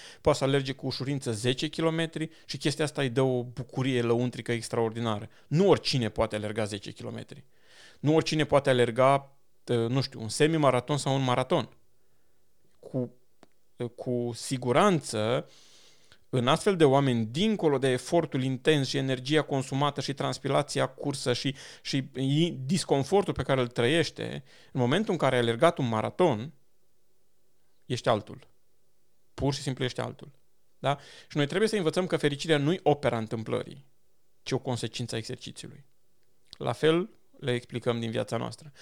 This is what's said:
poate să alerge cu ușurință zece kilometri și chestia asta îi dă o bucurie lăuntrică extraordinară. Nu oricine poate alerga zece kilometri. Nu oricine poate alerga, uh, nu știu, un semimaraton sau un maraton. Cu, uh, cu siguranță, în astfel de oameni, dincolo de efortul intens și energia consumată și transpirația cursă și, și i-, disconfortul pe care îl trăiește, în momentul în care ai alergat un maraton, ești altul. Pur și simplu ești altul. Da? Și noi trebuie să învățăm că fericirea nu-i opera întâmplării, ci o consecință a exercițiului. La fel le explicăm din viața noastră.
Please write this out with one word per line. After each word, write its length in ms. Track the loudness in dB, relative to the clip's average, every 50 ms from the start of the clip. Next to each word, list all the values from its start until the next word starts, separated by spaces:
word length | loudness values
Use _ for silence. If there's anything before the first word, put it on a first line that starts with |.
| -20 -20 -10 -2
poate 180 | 2 2 2 4
să 60 | 2
alerge 280 | 2 2 2 0 -2
cu 140 | -6 -6 -6
ușurință 460 | -6 -6 -6 -4 -4 -4 -4 -4 -4
zece 340 | -4 -2 0 0 0 0 -2 -6
kilometri 640 | -2 0 0 0 0 0 -2 -4 -4 -6 -8 -8 -10 -16 -14
și 100 | -12 -10
chestia 280 | -4 -2 -2 0 0 -2
asta 180 | -2 -2 -2
îi 80 | -2 0
dă 100 | 2 2
o 200 | 2 2 2 0
bucurie 600 | -2 -4 -8 -12 -12 -8 -4 -2 0 0 2 2
lăuntrică 500 | 2 4 2 2 2 0 -2 -6 -4 -4
extraordinară. 760 | -4 -4 -4 -4 -2 0 0 0 -2 -2 -2 -2 -2 -4 -6 -12 -18 -18 -8
Nu 220 | -2 2 4 6 6
oricine 400 | 6 6 4 0 0 0 0 0
poate 280 | 0 0 -2 0 0
alerga 280 | -4 -4 -4 -4 -4 -4
zece 260 | -4 -4 -8 -10 -10
kilometri. 540 | -14 -12 -12 -12 -10 -12 -12 -14 -18 -20 -20 -20 -20 -20 -20 -20 -20 -20 -20 -20 -12 -4
Nu 140 | 0 4 4
oricine 300 | 4 4 2 2 0 2
poate 260 | 4 2 2 4 4
alerga, 680 | 4 4 4 2 4 4 4 6 6 4 0 -4 -20 -20 -20 -20 -20 -14 -6
uh, 100 | -2 -2
nu 240 | 0 0 0 0 -2
știu, 200 | -2 -4 -6 -10
un 80 | -10 -6
semimaraton 680 | 0 2 2 4 4 4 4 4 4 4 0 -2 -4
sau 180 | -2 0 0 0
un 80 | 2
maraton. 460 | 2 2 2 0 2 2 0 0 0 -2 -10 -20 -20 -20 -20 -20 -20 -20 -20 -20 -20 -20 -20 -20 -20 -20 -20 -20 -20 -20 -20 -20
Cu, 360 | -16 -8 -6 -6 -6 -6 -10 -18 -20 -20 -20 -20 -20 -20 -20 -20 -20 -20 -12
uh, 140 | -10 -10 -10 -8
cu 360 | -8 -6 -4 -2 -2 -2 -4 -6
siguranță, 1120 | -8 -8 -6 -6 -4 -2 0 2 4 4 4 4 2 -2 -4 -4 -2 -2 0 -2 -2 -4 -8 -16 -20 -20 -20 -20 -20 -20 -20 -20 -20 -20 -20 -20 -20 -12 -4 -2
în 100 | 0 2
astfel 300 | 2 2 2 2 0 4
de 80 | 6 6
oameni, 420 | 6 6 6 4 4 2 0 0
dincolo 520 | -2 -2 -2 0 0 0 2 2 2 2 2
de 100 | 2 2
efortul 540 | 0 0 -2 0 0 0 0 0 -2 -2
intens 460 | -2 -2 -2 0 2 2 2 2 2 0
și 80 | -2
energia 460 | -2 -2 -2 -2 -4 -2 0 2 2
consumată 580 | 2 0 -2 -4 -2 -2 -2 0 0 0 0 -2
și 140 | -4 -6 -4
transpirația 720 | -4 -4 -4 -4 -4 -2 0 0 0 0 0 0 -2 -2
cursă 460 | -2 -2 -6 -6 -6 -6 -4 0 -2
și, 220 | -2 0 -2 -4 -6 -6 -12 -20 -20 -14
și 260 | -8 -4 -2 -2 -2 -4 -6
i-, 360 | -4 0 2 2 2 2 2
disconfortul 840 | 0 -4 -4 -2 -2 0 0 2 2 2 2 4 2 2 2 2
pe 100 | -2 -4
care 180 | 0 0 2 2
îl 60 | 2
trăiește, 760 | 0 0 0 2 2 4 2 0 0 -4 -8 -8 -8 -8 -10 -12 -14 -20 -20 -18 -8
în 80 | -2 0
momentul 320 | 2 2 2 2 2 0
în 60 | -2 0
care 160 | 2 2 2
ai 60 | 2
alergat 380 | 2 2 2 4 2 2 2 2
un 100 | -2 0
maraton, 640 | 0 0 -2 -2 0 2 2 2 2 0 -4 -10 -14 -18 -20 -20 _ -20 -20 -20 -20 -20 -20 -20 -20 -20 -20 -20 -20 -20 -20 -20 -20 -20 -20 -20 -20 -18 -10
ești 240 | -8 -8 -4 0 0
altul. 400 | 0 0 -2 -8 -16 -20 -20 -20 -20 -20 -20 -20 -20 -20 -20 -20 -20 -20 -20 -20 -20 -20 -20 -18 -8
Pur 200 | -2 -2 -2 -2
și 60 | -2
simplu 240 | -4 -6 -4 -4 -4
ești 160 | -4 -4 -4
altul. 300 | -6 -6 -8 -12 -18 -20 -20 -20 -20 -20 -20 -20 -20 -20 -12 -4
Da? 200 | -2 -2 -2 -2 -6 -20 -20 -20 -16 -8
Și 80 | -2
noi 100 | -2 -2
trebuie 220 | 0 0 0 0 2
să 80 | 0
învățăm 300 | 0 0 0 0 0 -2
că 100 | 0 -2
fericirea 420 | 0 0 0 -2 -2 0 2 2 2
nu-i 220 | 4 2 0 2
opera 360 | 2 2 2 4 2 0 0 0
întâmplării, 680 | -4 -4 -6 -6 -4 -4 -4 -4 -4 -6 -12 -18 -20 -20 -20 -20 -20 -20 -20 -20 -20 -20 -20 -14
ci 100 | -6 -4
o 60 | -4 -2
consecință 560 | -2 -4 -4 -4 -4 -6 -6 -6 -8 -6 -6
a 40 | -8
exercițiului. 680 | -8 -8 -12 -12 -12 -16 -16 -14 -16 -16 -18 -20 -20 -20 -20 -20 -20 -20 -20 -20 -20 -20 -20 -20 -20 -20 -12 -6
La 140 | -4 -4
fel 380 | -2 2 2 2 4 2 0 -4 -8 -20 -20 -20 -18 -10
le 140 | -4 -4
explicăm 480 | -4 -4 -4 -6 -8 -6 -2 -2 -2 -2
din 100 | -4 -4
viața 260 | -4 -4 -4 -4 -4
noastră. 360 | -6 -6 -6 -10 -12 -18 -20 -20 -20